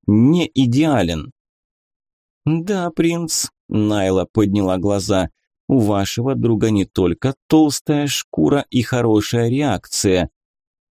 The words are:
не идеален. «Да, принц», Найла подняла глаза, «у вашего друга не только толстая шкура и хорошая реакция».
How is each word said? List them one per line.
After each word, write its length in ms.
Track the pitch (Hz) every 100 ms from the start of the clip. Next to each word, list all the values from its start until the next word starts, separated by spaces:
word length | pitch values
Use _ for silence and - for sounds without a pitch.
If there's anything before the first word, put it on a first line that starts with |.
| -
не 440 | 107 127 170 165
идеален. 800 | 131 127 127 160 123 85 78 98 - _ _ _ _ _ _ _ _ _ _
«Да, 460 | 151 165 175 196 175
принц», 580 | 165 165 170 165 - - _ -
Найла 580 | 107 107 104 95 95 87
подняла 460 | 110 101 101 92 92
глаза, 540 | 101 101 95 95 92 _ _ _ -
«у 100 | 135
вашего 560 | 104 101 95 - 127
друга 360 | 127 117 107 110
не 140 | 104
только 500 | 92 - 87 82 131 - -
толстая 580 | 156 151 - - 147 143
шкура 600 | - - - 151 143 -
и 120 | 123
хорошая 680 | 117 123 117 107 - 117 117
реакция». 800 | 131 147 92 - - 101 90 85 _ _ _ _ _ _